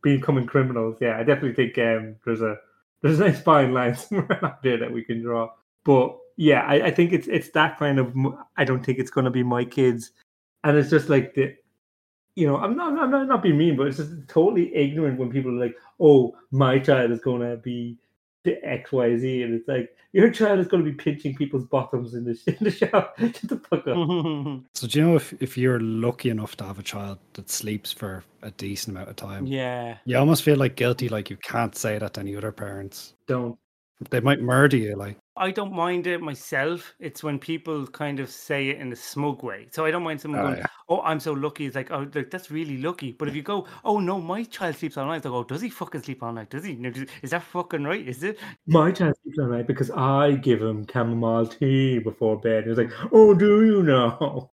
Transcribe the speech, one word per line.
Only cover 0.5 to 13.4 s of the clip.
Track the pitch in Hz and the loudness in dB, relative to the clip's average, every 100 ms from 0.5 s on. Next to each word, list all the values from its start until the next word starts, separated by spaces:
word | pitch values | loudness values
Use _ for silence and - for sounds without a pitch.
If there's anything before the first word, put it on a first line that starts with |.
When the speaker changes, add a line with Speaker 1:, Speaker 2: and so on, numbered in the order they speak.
| 139 131 120 113 110 | 2 2 0 -4 0
Speaker 1:
Yeah, | 120 110 | -2 0
I | |
definitely | 117 139 139 | 2 2 2
think, | 113 120 120 | 0 0 2
um, | 113 113 110 110 - | 0 0 -2 -10 -4
there's | 113 | -2
a, | 113 107 _ _ _ _ | -2 -4 _ _ _ _
there's | 147 156 | 2 4
a | |
nice | 196 143 | 4 2
fine | - 151 131 | 4 6 6
line | 127 123 120 | 2 0 -2
<laughs> | |
somewhere | - 202 185 190 | -4 -4 -2 -2
out | 160 - | -4 -2
there | 131 117 | -2 0
that | 120 | -4
we | 120 | -8
can | 113 117 | -6 -6
draw. | 117 117 113 - _ _ | -4 -4 -4 -8 _ _
But | - 135 127 - - - | 4 4 4 -2 -18 0
yeah, | 151 135 - | 4 4 4
I, | 143 175 | 2 4
I | |
think | - 170 | 2 2
it's, | 175 - | 2 0
it's | 165 - | -4 -2
that | 160 156 - | 2 2 2
kind | 147 135 | 0 2
of | 127 | 0
m-, | 131 135 - - - | 0 -2 -4 -12 -2
"I | |
don't | 135 131 | 0 0
think | 131 127 | -2 -4
it's | 131 | -2
gonna | - 127 | 0 0
be | 127 | 0
my | 123 123 | 0 0
kids." | 120 - 127 117 117 _ _ _ _ _ | -2 2 2 2 -6 _ _ _ _ _
And | 156 147 | 2 2
it's | 143 | 4
just | 156 139 | 2 4
like | 139 120 | 2 2
the, | - 131 - _ _ _ _ _ _ _ - | -2 -2 -4 _ _ _ _ _ _ _ 0
you | 151 | 2
know, | 139 | 2
I'm | 196 262 | 0 -2
not, | 349 294 | -2 -2
I'm | 269 | 0
not, | 269 269 | 0 2
not | 240 | 2